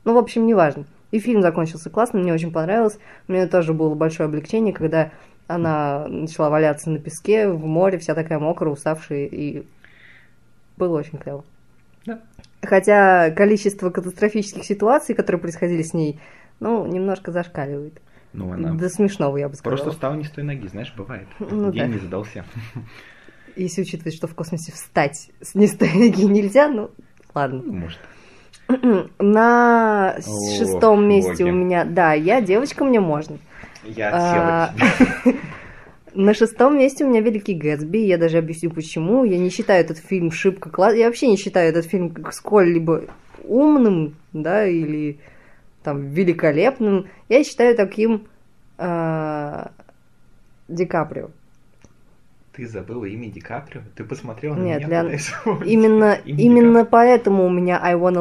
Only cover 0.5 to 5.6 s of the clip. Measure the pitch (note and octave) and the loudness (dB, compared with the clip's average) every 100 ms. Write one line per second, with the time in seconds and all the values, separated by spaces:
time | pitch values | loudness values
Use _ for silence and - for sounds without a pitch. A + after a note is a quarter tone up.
0.5 | G#3+ D#3 C#3 C#3+ _ - G#3+ A3 A3 F3 | 4 2 0 -12 _ -6 -4 0 2 2
1.5 | E3+ E3 D#3+ - - A#3+ G#3 F3+ E3 E3 | 0 -4 -6 -8 -2 -2 0 -2 -2 -4
2.5 | E3 D#3+ A3 A3 G#3+ - - - F#3 F3+ | -4 -2 0 0 -4 -20 -18 -4 -2 0
3.5 | F#3 D#3+ D#3+ D#3+ D#3 D#3+ D#3+ D#3 D3+ D3 | 0 0 0 -2 0 -2 -2 -4 -4 -4
4.5 | A3 A3 G#3 D#3+ D#3+ D#3 - - _ - | -2 -2 -2 -2 0 -2 -6 -20 _ -8
5.5 | F3 | -4